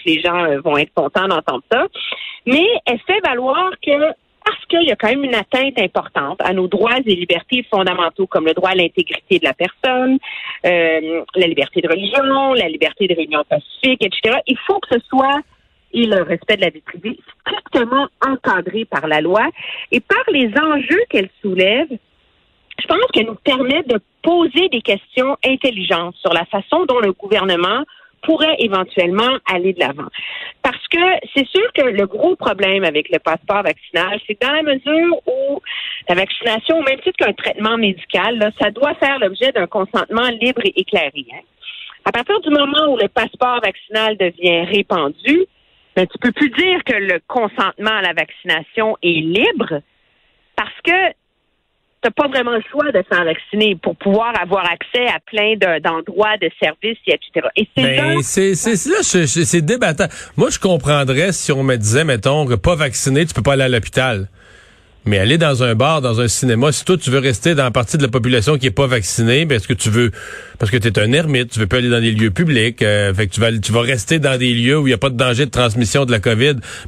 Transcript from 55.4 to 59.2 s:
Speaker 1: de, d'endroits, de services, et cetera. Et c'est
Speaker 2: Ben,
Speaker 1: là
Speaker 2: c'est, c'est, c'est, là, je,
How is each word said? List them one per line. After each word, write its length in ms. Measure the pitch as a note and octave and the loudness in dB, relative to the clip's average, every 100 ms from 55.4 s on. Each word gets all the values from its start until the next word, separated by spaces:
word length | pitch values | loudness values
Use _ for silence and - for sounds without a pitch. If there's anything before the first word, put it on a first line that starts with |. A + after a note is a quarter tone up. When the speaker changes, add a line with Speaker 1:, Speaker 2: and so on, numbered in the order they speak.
| G#3 G#3+ | 0 0
Speaker 1:
de, 240 | F#3 D#3 | 0 0
d'endroits, 580 | E3+ E3 E3 F3+ G#3+ G#3+ | -2 -4 -4 0 0 0
de 100 | D#3+ - | -4 -2
services, 380 | D#3+ D3+ A3 A3+ F#3+ | -4 -2 -6 -4 -2
et 120 | D3 - | -2 -2
cetera. 160 | E3 - - | -4 -2 -2
Et 120 | G#3+ - | -2 0
c'est 60 | |
Speaker 2:
Ben, 140 | B3+ - | 0 2
Speaker 1:
là 260 | D4+ C#3+ | 0 0
Speaker 2:
c'est, 320 | - F#3+ G3 | 0 0 2
c'est, 220 | F3+ A3+ G3+ | 2 0 0
c'est, 140 | C#4 | 0
là, 60 | G4+ | 0
je, 200 | - F#3 | 2 2